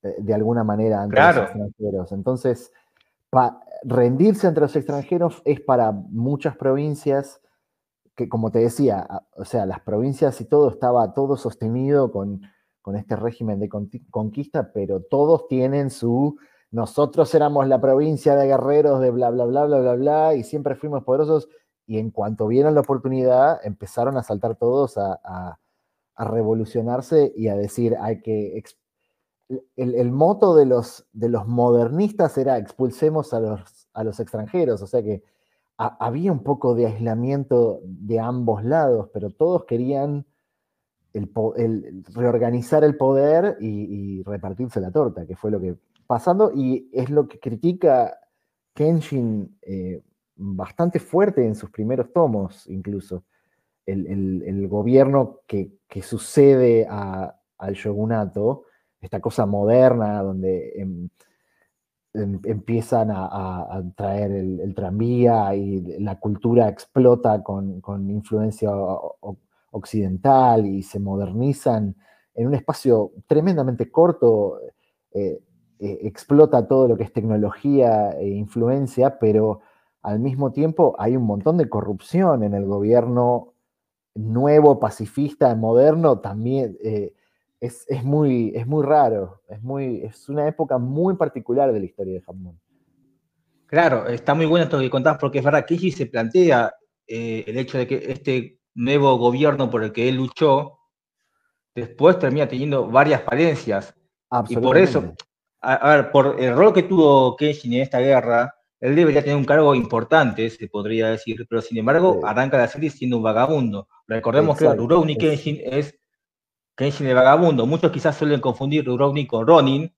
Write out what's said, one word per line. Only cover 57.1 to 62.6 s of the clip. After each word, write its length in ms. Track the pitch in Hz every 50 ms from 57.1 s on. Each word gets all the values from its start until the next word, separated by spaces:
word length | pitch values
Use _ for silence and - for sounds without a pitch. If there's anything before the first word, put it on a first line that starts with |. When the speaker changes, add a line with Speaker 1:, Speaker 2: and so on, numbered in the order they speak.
| 95 92 95 - - _ _ _ _ _
Speaker 1:
al 140 | - 95 98
shogunato, 880 | - - 110 101 104 107 110 117 110 104 92 - 104 101 113 135 139 - _ _ _ _ _ _ _
esta 200 | - 92 - 107
cosa 260 | - 120 - - 117
moderna 800 | 101 101 101 101 107 117 127 131 127 123 120 110 104 104 104 98
donde 500 | 98 95 95 95 95 95 90 73 57 -
em-, 340 | - 98 95 92 85 87 90 _ _ _ _ _ _ _ _ _ _ _ _ _ _ _ _ _ _ _ _ _
em-, 260 | 104 104 98 98 95 -
empiezan 680 | - 113 104